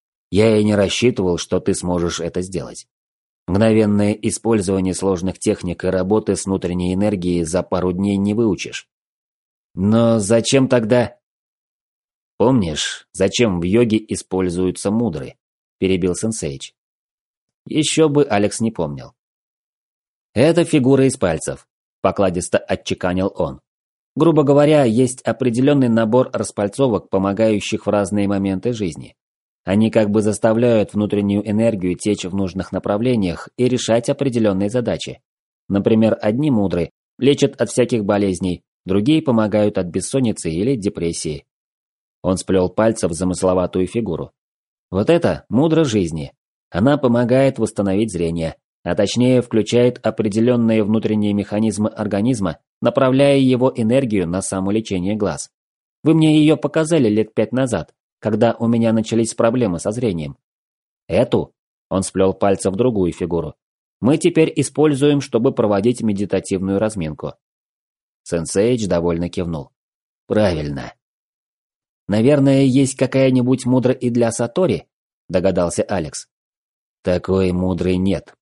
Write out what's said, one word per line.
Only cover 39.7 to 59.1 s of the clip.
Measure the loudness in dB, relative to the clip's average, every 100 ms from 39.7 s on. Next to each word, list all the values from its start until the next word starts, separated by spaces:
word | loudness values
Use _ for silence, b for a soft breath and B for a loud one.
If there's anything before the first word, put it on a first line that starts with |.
| 0
от | -4
бессонницы | -6 -4 -2 0 -2 -4
или | -2 -2 -2
депрессии». | -4 -4 -4 -4 -8 -10 -14 _ _ _ _ _ _ _
Он | -4 -2
сплёл | 0 0 2
пальцем | 2 0 0 -4
замысловатую | -2 -4 0 0 2 0 -2 -2
фигуру. | -4 -4 -8 -10 _ _ _ _ _ _
Вот | -2 2
это | 2 2 -2 -2
мудра | 0 2 2
жизни. | 2 0 -2 -4 -10 -16 _ _ _
Она | 0 2 2
помогает | 2 2 2 2 2 0
восстановить | -4 -2 -2 0 -2
зрение, | -2 -4 -2 -6 -8 _ _
а | -4
точнее | -2 -2 2 2 2
включает | 2 -2 2 2 2 0 -4
определённые | -2 -2 2 2 2 2 2
внутренние | 2 0 0 0 0
механизмы | 0 -2 -2 -2 0 -4
организма, | -4 -4 -2 -2 -2 -4 -6 _ _
направляя | -2 2 2 4 4 4
его | 4 2 0
энергию | 0 0 0 0 0 0
на | -4
самолечение | -4 -4 -2 -2 -2 -4 -2 -2
глаз. | -2 -4 -12 _ _ _ _ _
Вы | 0
мне | 4 4 4
её | 4 2
показали | 0 -2 0 2 2
лет | 2 0
пять | -2 -2
назад, | -2 -2 -2 -6 _ _ _
когда | -4 2 2
у | 2 0
меня | 2 2
начались | 0 0